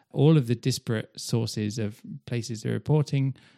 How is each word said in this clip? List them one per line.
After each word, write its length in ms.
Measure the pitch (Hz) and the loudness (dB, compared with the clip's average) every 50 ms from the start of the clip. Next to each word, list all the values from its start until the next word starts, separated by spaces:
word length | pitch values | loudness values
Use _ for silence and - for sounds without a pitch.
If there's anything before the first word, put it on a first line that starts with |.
| _ _ | _ _
all 260 | - 147 135 151 160 | 0 4 6 6 6
of 120 | 156 127 113 | 6 4 2
the 80 | 123 | -2
disparate 540 | 117 - 135 123 - - - 117 110 - - _ | 0 0 -2 -2 -2 -4 -4 -4 -4 -4 -8 _
sources 640 | - - - - 113 113 107 - 113 107 104 107 120 | -14 -6 -2 -2 -2 -2 -2 -4 -4 -4 -4 -4 -4
of 220 | 107 104 110 - _ - - 143 - | -4 -6 -6 -10 _ -14 -14 -14 -10
places 360 | - 127 120 110 - 120 113 - | -6 -6 -6 -6 -6 -8 -6 -4
they're 100 | 123 113 | -4 -4
reporting, 640 | 107 - - 147 156 143 - - 139 135 135 131 - - - _ | -4 0 2 2 2 2 2 0 0 0 0 -2 -6 -14 -20 _